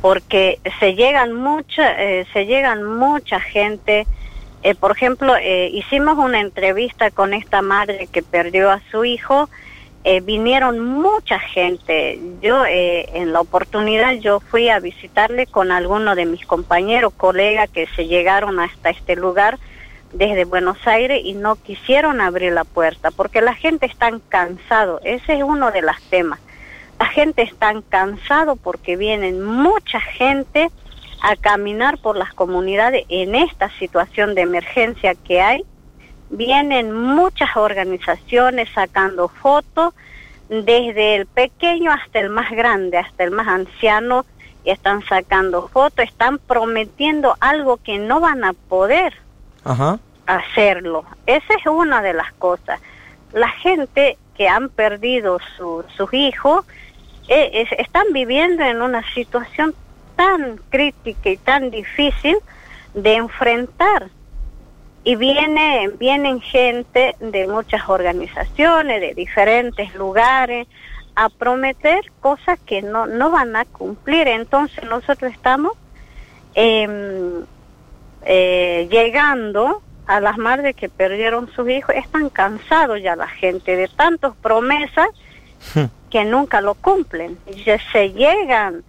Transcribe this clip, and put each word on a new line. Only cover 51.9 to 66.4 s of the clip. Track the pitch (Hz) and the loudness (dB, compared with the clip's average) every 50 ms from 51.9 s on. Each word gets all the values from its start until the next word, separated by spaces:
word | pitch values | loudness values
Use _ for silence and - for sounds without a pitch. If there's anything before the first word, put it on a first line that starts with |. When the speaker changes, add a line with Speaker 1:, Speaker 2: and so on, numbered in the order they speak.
| 269 226 202 | 2 0 0
Speaker 1:
de | 190 170 | 0 -2
las | 160 165 - - | -2 -4 -8 -8
cosas. | _ - 180 180 - - - 147 - - - - - - - - _ - - - | _ -2 -2 -2 -2 -4 -10 -10 -10 -10 -20 -20 -20 -20 -20 -20 _ -20 -6 0
La | 214 233 233 | 0 0 0
gente | - - - 349 381 320 277 - - 277 285 269 - _ _ - - | -2 -2 0 0 0 0 -2 -2 0 2 2 2 2 _ _ -20 -4
que | - 202 | 0 2
han | 185 185 220 262 262 | 2 2 2 -2 -4
perdido | - - 214 214 208 208 214 247 254 247 214 190 180 175 - - - | -2 0 0 0 0 -2 -4 -2 -2 0 0 0 -2 -2 -4 -12 -16
su, | - 180 170 165 165 170 - - | -12 -10 -8 -8 -10 -10 -12 -6
sus | - 196 - - | -6 -6 -2 0
hijos, | 262 285 269 - - - 277 311 381 381 - - - - - _ - - - - - - | 0 0 0 -2 0 2 2 2 2 0 -4 -20 -20 -20 -20 _ -20 -20 -20 -20 -20 -2
eh, | - 165 202 190 - - 214 233 | 2 4 4 4 2 0 -2 -2
es-, | - - - | -2 -4 -6
están | 247 - - 339 415 427 311 | -6 -2 0 0 0 2 0
viviendo | 269 254 226 254 285 330 359 359 320 302 | -2 -2 0 0 2 2 2 2 2 2
en | 254 233 233 247 | 0 0 0 -2
una | 254 247 226 226 - - | -2 -2 -4 -6 -6 -8
situación | 247 233 - - 240 240 - - - 302 320 302 - - - - - - - - | -8 -8 -4 -4 -6 -6 -4 -4 -2 -2 -2 -2 -6 -18 -20 -20 -20 -20 -10 0
tan | - 359 381 381 339 285 254 220 214 - - | 2 2 4 4 2 -2 -6 -10 -12 -10 -4
crítica | - 269 294 294 - - - 233 214 - - 202 | -2 0 0 0 -2 -6 -14 -12 -12 -4 -4 -4
y | 190 | -4
tan | - - - 269 285 262 247 | -2 0 0 0 0 0 -4
difícil | 226 220 208 - - - 294 285 254 - - 285 359 427 - - - - - - - - - - - | -8 -8 -12 -8 -4 -2 0 0 0 0 0 0 0 0 -2 -8 -20 -20 -20 -20 -20 -20 -20 -12 -12
de | 208 190 214 220 | 0 2 2 2
enfrentar. | 226 226 220 - - 262 233 233 240 247 240 - - 339 403 415 302 196 190 _ - - - - - - - - - - - - - - - _ - - | 2 0 -6 -4 -2 0 0 0 0 -4 -8 -2 0 2 4 4 2 0 -6 _ -20 -20 -16 -12 -10 -10 -10 -12 -18 -20 -20 -20 -20 -20 -20 _ -6 -2
Y | 226 247 | -2 0
viene, | 214 247 269 277 285 302 302 302 311 311 302 285 240 196 202 - | 2 2 0 2 2 0 0 0 0 2 2 2 0 -2 -4 -6
vienen | - 240 254 277 285 285 277 262 247 | -2 0 0 0 2 0 -2 -4 -4